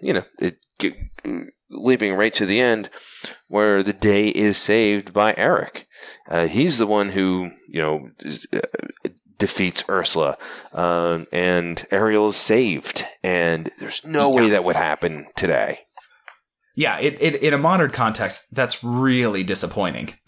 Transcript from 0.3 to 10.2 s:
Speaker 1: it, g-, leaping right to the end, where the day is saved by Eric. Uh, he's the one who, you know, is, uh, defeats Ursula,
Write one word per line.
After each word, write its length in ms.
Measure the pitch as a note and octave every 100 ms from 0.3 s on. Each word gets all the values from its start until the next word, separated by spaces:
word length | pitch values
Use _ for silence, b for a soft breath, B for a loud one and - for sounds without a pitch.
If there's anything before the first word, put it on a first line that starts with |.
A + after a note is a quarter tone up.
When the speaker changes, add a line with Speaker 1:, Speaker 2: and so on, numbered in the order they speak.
| -
Speaker 1:
it, 160 | F2+ - _ -
g-, 140 | F#2+ - - - - F2+ - _ _
leaping 440 | - A#2+ B2+ G#2
right 180 | F#2+ A2
to 120 | - G2
the 140 | A2
end, 300 | B2 A2 F#2+ B B B B B _
where 340 | G#2 G#2+ G2
the 100 | G2
day 360 | G2 G#2+ G2+ G#2+
is 280 | - G#2 G2
saved 540 | - A2 G#2+ G#2 G2
by 220 | G2+ G#2+ -
Eric. 500 | A#2+ D3+ - - - B B B -
Uh, 180 | E2+ E2
he's 320 | G2 F3 A#2+
the 80 | G#2
one 220 | G#2+ G2+
who, 420 | F#2+ F#2+ F#2 F2 - -
you 120 | D#2+
know, 280 | D#2 D2+ B1 -
is, 260 | D2 C#2+ -
uh, 80 | - - - - - - - _ -
defeats 460 | G2+ - F#2 - -
Ursula, 480 | F#2+ E2+ E2+